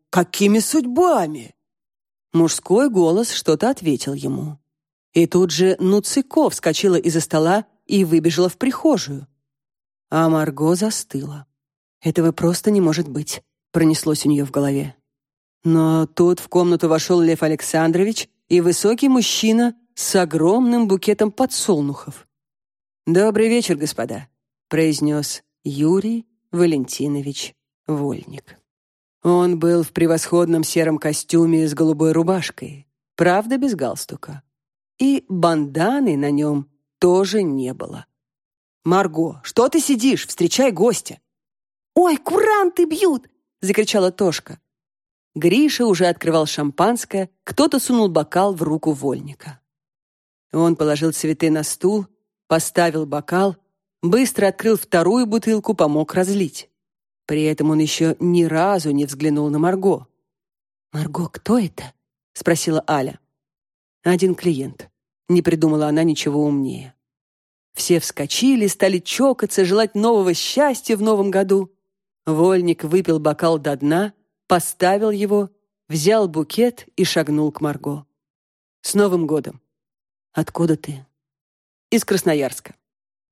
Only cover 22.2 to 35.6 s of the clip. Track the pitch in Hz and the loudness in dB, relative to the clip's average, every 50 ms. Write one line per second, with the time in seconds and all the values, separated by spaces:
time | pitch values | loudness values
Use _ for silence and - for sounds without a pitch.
22.2 | - _ _ _ _ _ _ _ _ _ _ _ _ _ _ _ _ 160 165 185 | -20 _ _ _ _ _ _ _ _ _ _ _ _ _ _ _ _ 0 2 4
23.2 | 208 220 202 220 220 226 233 240 226 - 165 139 151 143 - - 113 - 104 - | 4 4 2 2 2 2 2 2 0 0 -2 -2 -4 -6 -6 -6 -8 -8 -8 -12
24.2 | 143 - _ _ _ _ _ _ _ - - 160 160 160 151 - 151 151 147 147 | -14 -16 _ _ _ _ _ _ _ -4 0 0 2 2 0 0 0 -2 -2 -2
25.2 | 147 - - - - _ _ _ - 147 139 139 151 160 185 196 196 220 233 233 | -4 -6 -10 -12 -16 _ _ _ -12 -8 -4 0 2 2 2 2 0 -2 -4 -6
26.2 | - _ _ _ _ _ - 170 175 170 156 139 123 - - - 135 147 143 143 | -8 _ _ _ _ _ 0 0 2 2 2 0 -4 -6 -6 -6 -4 -4 -4 -4
27.2 | 139 143 135 - - - - _ _ _ _ _ _ - 156 143 143 127 110 - | -6 -8 -10 -10 -12 -14 -16 _ _ _ _ _ _ -6 -4 -4 -4 -4 -6 -8
28.2 | - - - - - - - _ _ _ _ _ _ _ _ _ _ _ _ _ | -12 -16 -18 -20 -20 -20 -20 _ _ _ _ _ _ _ _ _ _ _ _ _
29.2 | - 170 175 175 180 180 180 160 165 170 175 170 160 - - 170 165 165 165 160 | 0 2 2 4 4 2 0 2 2 2 2 2 0 -2 -2 0 0 2 2 0
30.2 | - - 175 175 175 165 170 160 151 - - 175 160 165 156 147 - 151 147 - | -2 0 0 2 2 2 2 0 0 0 0 0 0 0 0 -2 -2 -4 -4 -4
31.2 | - - 170 165 165 165 165 160 160 151 147 147 160 160 156 147 160 160 160 165 | -4 0 2 2 4 4 4 2 2 0 0 0 0 2 2 2 2 2 2 2
32.2 | 165 175 190 180 - - - - - - 147 139 - _ _ _ _ _ _ - | 2 0 0 -2 -4 -6 -10 -12 -14 -16 -16 -18 -20 _ _ _ _ _ _ 0
33.2 | 170 180 180 202 214 233 262 254 269 269 208 156 135 113 - - - - - - | 2 2 2 2 0 -2 -2 -2 -2 -2 -2 -2 -4 -6 -6 -8 -12 -14 -16 -16
34.2 | - - 147 139 - _ _ _ _ _ _ _ _ _ _ - 262 277 277 262 | -16 -16 -18 -18 -20 _ _ _ _ _ _ _ _ _ _ -2 0 2 2 0
35.2 | - - 190 175 165 170 165 156 | -2 -4 -2 0 2 2 2 0